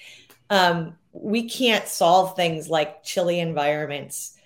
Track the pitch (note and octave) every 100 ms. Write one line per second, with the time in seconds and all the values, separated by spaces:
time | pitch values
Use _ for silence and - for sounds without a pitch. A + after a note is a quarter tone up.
0 | - - _ _ - G3+ F3 E3+ D#3+ -
1 | _ - G#3+ A3+ A#3 - B3 G#3 - -
2 | E3+ F#3 F3+ - F3 D#3+ D#3 D#3+ D3+ -
3 | - G3 F3 F3 E3 D3+ C#3+ D3+ D3 C#3+
4 | C#3 - - _